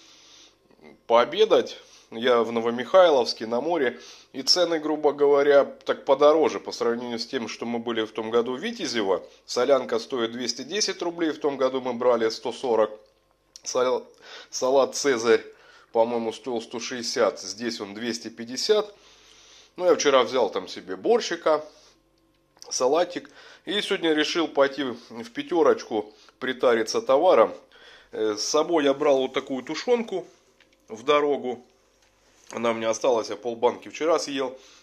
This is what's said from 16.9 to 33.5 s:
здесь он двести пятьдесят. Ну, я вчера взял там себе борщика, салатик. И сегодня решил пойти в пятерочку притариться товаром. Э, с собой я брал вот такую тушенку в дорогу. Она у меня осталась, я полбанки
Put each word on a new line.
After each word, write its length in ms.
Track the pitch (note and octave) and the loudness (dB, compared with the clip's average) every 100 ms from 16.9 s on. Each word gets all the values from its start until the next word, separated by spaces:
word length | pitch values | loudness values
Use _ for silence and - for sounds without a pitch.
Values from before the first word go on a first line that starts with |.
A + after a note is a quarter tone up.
| B2+ A#2 C3 G#2 - | -8 -6 0 0 0
здесь 400 | F#2 G2 A#2 - | -8 -10 -8 -8
он 140 | G2+ | -10
двести 340 | G#2 A#2+ A2 A2+ | -8 -8 -8 -10
пятьдесят. 680 | - A#2 B2+ - G#3+ G#3 - _ _ _ _ - - _ - | -14 -12 -6 0 0 -2 -10 _ _ _ _ -20 -20 _ -2
Ну, 80 | |
я 100 | F3+ | 2
вчера 300 | D3 D3 C3+ | 4 6 4
взял 260 | A#2 B2+ G#2 | 4 0 -2
там 160 | G2+ F2+ | -2 -10
себе 300 | - F3+ F#3 | -12 -12 -6
борщика, 680 | - A#3 - E3+ E3 D3+ D3+ - _ _ _ _ _ _ _ _ - | 0 0 0 -4 0 0 -2 -18 _ _ _ _ _ _ _ _ -12
салатик. 600 | - B2+ D#3 F3+ C#3+ - - - - - | -4 0 2 0 -4 -14 -18 -20 -18 -8
И 140 | G3 | -6
сегодня 320 | G3 F#3+ E3 | -4 -2 0
решил 340 | D3+ D3+ F3 D3+ | 0 0 0 -2
пойти 360 | D3 C#3 C#3 | 2 0 0
в 460 | C3+ A#2 - A#2 A#2 | -6 -8 -14 -16 -12
пятерочку 800 | - D3 E3+ C#3+ A2+ - A2 - - - _ | -12 -4 2 4 4 0 -6 -6 -12 -20 _
притариться 640 | B2+ B2 C3 A2+ G#2+ A2+ | -8 0 2 2 0 -2
товаром. 520 | A2+ C3+ F#3 C#3 G2+ F2+ - _ - - _ | 2 4 6 6 4 2 -18 _ -20 -20 _
Э, 260 | G#2+ A2 G#2 | -4 -4 -4
с 60 | |
собой 420 | - D3+ D#3+ E3+ | -2 -2 0 2
я 100 | C#3+ | 2
брал 240 | C#3 D3 C3+ | 0 2 2
вот 160 | C3 | 0
такую 280 | C#3 C3+ C3 | -4 -6 -8
тушенку 640 | B2 D#3 - A#3+ A3+ F#3+ - _ _ _ _ _ _ | -8 -8 -2 -2 -2 -8 -10 _ _ _ _ _ _
в 140 | A2 | -6
дорогу. 600 | C3 D3 D3 C3 B2 A#2+ - _ _ _ _ _ _ _ - | 0 2 2 0 -4 -8 -12 _ _ _ _ _ _ _ -14
Она 180 | - A#2 | -4 -2
у 40 | |
меня 160 | A2+ A2+ | -2 -2
осталась, 380 | A2 C#3 A#2 G2+ | 0 0 0 -2
я 80 | G#2 | -8
полбанки 540 | A#2+ | -8